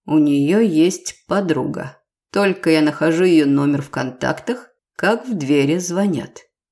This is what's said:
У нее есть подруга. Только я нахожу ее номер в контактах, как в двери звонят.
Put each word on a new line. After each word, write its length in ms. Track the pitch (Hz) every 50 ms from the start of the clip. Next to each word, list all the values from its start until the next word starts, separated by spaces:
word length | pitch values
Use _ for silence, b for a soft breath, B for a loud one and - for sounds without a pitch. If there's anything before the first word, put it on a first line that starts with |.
| _
У 140 | - 151 156
нее 420 | 147 147 143 143 143 147 190 214
есть 640 | 233 208 165 156 165 180 180 - - - - _ _
подруга. 720 | - 185 202 196 170 151 131 123 - - - - 139 - _ _ _ _ _ _ _ -
Только 380 | 196 202 196 180 - - 170
я 120 | 160 156 156
нахожу 420 | 151 147 - 156 165 160 165 185
ее 220 | 185 170 156 147
номер 360 | 139 139 139 143 143 143 139 139
в 80 | -
контактах, 800 | - 135 131 131 127 - - 131 - - - - 254 254 - - _ _ _ _ _
как 300 | - - 190 226 233 -
в 80 | 254 226
двери 440 | 175 143 131 147 143 135 139 160 180
звонят. 640 | 180 180 170 185 202 202 170 120 104 - - - - _ _ _ _ _